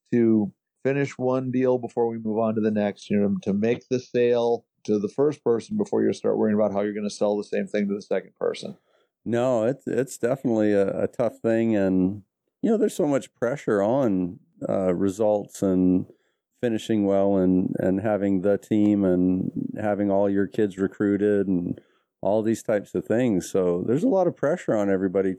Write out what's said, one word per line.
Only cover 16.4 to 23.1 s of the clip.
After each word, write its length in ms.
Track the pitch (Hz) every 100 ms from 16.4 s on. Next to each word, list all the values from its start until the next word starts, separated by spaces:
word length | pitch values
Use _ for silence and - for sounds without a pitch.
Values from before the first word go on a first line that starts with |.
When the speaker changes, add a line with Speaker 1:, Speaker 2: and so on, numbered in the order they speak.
| _ _
Speaker 2:
finishing 420 | 123 110 - 110 98
well 300 | 98 98 98
and, 380 | 92 92 - -
and 220 | 95 95
having 400 | 107 104 101 95
the 140 | 98 98
team 460 | - 110 104 101
and 460 | 95 90 92 92 - - - -
having 300 | 107 101 104
all 180 | 98 101
your 160 | 98 95
kids 320 | - 104 95
recruited 680 | 95 - 104 101 104 101 98
and 320 | 90 87 - - _ _ _
all 200 | 95 107
these 200 | 107 110
types 320 | - 107 92
of 100 | 92
things. 440 | -